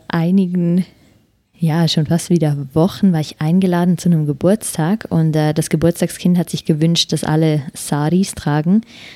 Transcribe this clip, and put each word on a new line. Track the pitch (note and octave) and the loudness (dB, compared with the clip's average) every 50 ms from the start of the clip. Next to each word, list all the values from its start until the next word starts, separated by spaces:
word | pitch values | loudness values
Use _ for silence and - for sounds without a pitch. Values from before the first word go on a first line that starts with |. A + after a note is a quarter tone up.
| _ | _
einigen, | - - E3 E3 F3 F#3+ G3 F#3 F3 F3+ F3+ E3+ E3+ F3 F#3 F3 - _ _ _ _ _ _ _ _ _ _ _ _ _ | -6 -4 -2 0 2 2 2 0 0 -2 -2 0 0 0 0 -2 -4 _ _ _ _ _ _ _ _ _ _ _ _ _
ja, | - E3+ D#3 D3 E3+ E3 | -4 -2 0 2 2 0
schon | D3+ - E3+ D3+ | 2 2 0 0
fast | - E3+ E3+ - - | 0 -2 -2 0 0
wieder | F3 E3 D#3 D3+ C#3+ C#3+ C3+ C3+ - | 0 2 2 0 -2 -2 -6 -4 0
Wochen | D#3 E3 G3+ - - G3+ F#3+ | 0 0 0 0 2 2 2
war | E3+ D#3 | 2 2
ich | D3+ - - - | -2 -4 -6 -4
eingeladen | D3+ D#3 E3+ F#3+ F#3 F#3 F3 E3+ F3 F#3 E3+ | -2 0 2 2 2 2 0 2 2 2 0
zu | - - | 0 2
einem | F3 E3+ D#3 D3+ | 2 2 2 0
Geburtstag | D3 C#3+ - - F3+ G#3+ A3 - - - - D3+ E3+ G#3+ A3+ - - | -2 -2 0 2 2 2 2 -2 -8 -4 -2 -2 -2 -2 -4 -4 -4
und, | F3+ E3 D#3+ D#3+ D3+ | -2 0 0 2 0
äh, | D#3 D3+ D3+ D3+ | 0 0 0 0
das | D#3 C3+ - | -2 -2 -2
Geburtstagskind | E3 D#3 E3 E3+ E3+ - F3+ E3+ - - - F3+ F3+ | -2 0 0 0 0 0 -4 -4 -4 -2 0 0 2
hat | F3 D#3+ - | 2 0 -2
sich | - - - | -6 -8 -2
gewünscht, | - D#3+ D3 D#3+ E3 E3+ E3+ - - | -2 -2 0 2 0 0 0 0 -2
dass | D#3+ C#3+ - | -2 -4 -2
alle | - D#3 D#3+ D#3+ D#3 D3+ D3+ C3 E3 - | 0 0 2 2 2 0 0 -4 -6 -12
Saris | - - - D3+ D3 D3 D#3 F3 F#3 G3 - - | -12 -8 -4 -2 -2 0 2 2 2 0 0 -4
tragen. | - - D3 D3 D3+ D3+ E3+ G3 A3+ - - - - - - - | -6 -4 -2 -2 0 2 2 2 2 0 -2 -20 -20 -20 -20 -20